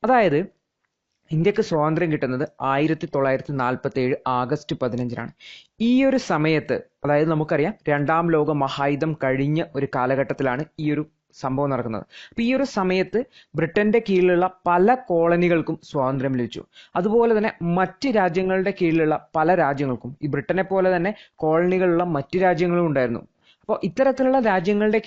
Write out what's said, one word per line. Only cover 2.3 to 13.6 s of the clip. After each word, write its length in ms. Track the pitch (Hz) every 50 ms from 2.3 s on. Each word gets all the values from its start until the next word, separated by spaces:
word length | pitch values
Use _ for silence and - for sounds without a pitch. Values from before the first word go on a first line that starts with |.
| 127 127 147 - _ _
ആയിരത്തി 480 | 123 135 135 139 151 156 160 160 - 160 -
തൊള്ളായിരത്തി 360 | 147 139 135 131 131 135 -
നാൽപത്തേഴ് 640 | 151 135 127 123 127 127 - 139 - 135 127 127 139 - - -
ആഗസ്റ്റ് 480 | 127 123 127 123 143 147 - - 160 -
പതിനഞ്ചിനാണ്. 500 | 135 127 110 120 123 123 113 110 117 - - _ - - - - - _ _ _
ഈ 220 | 220 233 247 254 269
ഒരു 140 | 269 269 262
സമയത്ത്, 640 | 254 - 185 156 156 156 160 151 147 - 127 - - _ _ _ -
അതായത് 240 | 139 147 147 156 160
നമുക്കറിയാം 440 | 165 151 156 156 170 147 143 175 214 _ _ -
രണ്ടാം 420 | 147 143 143 135 160 165 170 170
ലോക 200 | 165 156 151 151
മഹായുദ്ധം 680 | 156 147 139 135 - 143 139 143 147 139 151 160 156 147 -
കഴിഞ്ഞ 400 | 135 131 135 139 143 151 160 165 165 -
ഒരു 120 | 143 139 135 -
കാലഘട്ടത്തിലാണ് 680 | 135 123 127 135 131 139 - 143 - 135 135 123 127 151 - _ -
ഈ 120 | 156 151
ഒരു 160 | 147 147 151 151 _ _ _ _ _
സംഭവം 360 | - - 135 131 131 143 143
നടക്കുന്നത്. 360 | 135 123 117 120 110 101 85 _ - - - -
അപ്പൊ 120 | - -
ഈ 120 | 233 233 262
ഒരു 100 | 262 277
സമയത്ത് 600 | 254 - 214 190 185 185 185 185 180 - 214 262 - _ - - _ _
ബ്രിട്ടന്റെ 480 | 151